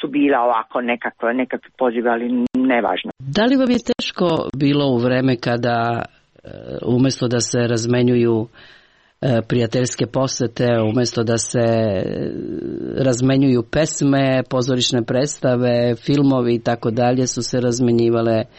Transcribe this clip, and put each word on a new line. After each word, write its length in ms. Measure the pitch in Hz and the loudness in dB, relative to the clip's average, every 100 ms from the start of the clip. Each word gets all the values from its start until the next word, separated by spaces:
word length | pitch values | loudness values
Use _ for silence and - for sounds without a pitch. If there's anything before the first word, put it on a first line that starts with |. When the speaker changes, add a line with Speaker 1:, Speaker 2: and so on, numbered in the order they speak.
Speaker 1:
su 80 | 135 | -4
bila 300 | 143 143 135 | 0 2 2
ovako 400 | 120 113 110 135 | 2 0 -2 -4
nekakve, 540 | 120 120 120 - 117 | -2 -4 -6 -4 -2
nekakvi 360 | 127 127 120 - - | -2 -2 -6 -10 -2
pozivi, 300 | 127 117 120 | -2 0 0
ali 180 | 117 120 123 123 | 0 -2 -2 0
nevažno. 560 | 127 131 117 185 185 214 - | 0 2 2 0 -2 -6 -12
Speaker 2:
Da 260 | 135 151 | -6 0
li 120 | 233 269 | 2 2
vam 140 | 262 | 2
je 80 | 240 | 0
teško 680 | - 233 - - 175 160 - 131 | -2 -6 -6 -2 0 0 -4 0
bilo 280 | 143 147 143 | 2 2 2
u 100 | 120 | 2
vreme 400 | 123 127 131 123 | 2 2 0 0
kada, 640 | - 120 120 117 117 117 - _ _ _ | -2 -2 0 0 0 -2 -6 _ _ _
e, 40 | - 50 58 65 - | -18 -16 -12 -8 0
umjesto 420 | 120 131 127 127 | 2 2 2 0
da 120 | 120 | 0
se 180 | - 127 | 0 0
razmenjuju, 880 | 117 120 113 123 123 120 117 113 110 - - - _ _ _ - | 0 0 0 2 4 4 4 2 -2 -10 -20 -20 _ _ _ -6
e, 180 | 143 117 110 | -2 0 0
prijateljske 580 | 120 117 127 123 - 117 | 0 0 0 -2 -2 -4
posete, 540 | 135 131 - 120 - 123 117 110 | -2 -2 -2 -4 0 0 2 2
umjesto 300 | 117 117 - | 0 -2 -2
da 140 | 113 117 | -2 -2
se, 200 | - 127 | -2 0
e, 440 | 117 113 110 95 - 101 - - - - - - 65 - | 2 2 0 -2 -2 -4 -6 -6 -8 -8 -8 -8 -6 -2
razmenjuju 580 | 131 120 131 135 139 120 117 | 0 2 2 2 4 2 0
pesme, 720 | - 156 - 143 139 135 131 123 | -2 -2 0 0 2 2 0 0
pozorišne 500 | 127 127 127 120 127 117 | -2 0 0 0 -2 0
predstave, 880 | 123 143 - 139 123 123 120 120 117 - | -2 -2 -2 0 0 2 2 0 -2 0
filmovi 480 | 143 139 135 120 | 2 4 2 2
i 80 | 120 | 0
tako 280 | 117 117 120 | -2 -2 -2
dalje, 360 | 113 123 127 127 | 0 2 2 -2
su 160 | - | -4
se 180 | 117 127 | -4 -2
razmenjivale 840 | 123 117 123 117 117 117 113 113 107 | 0 0 2 4 4 2 2 0 -2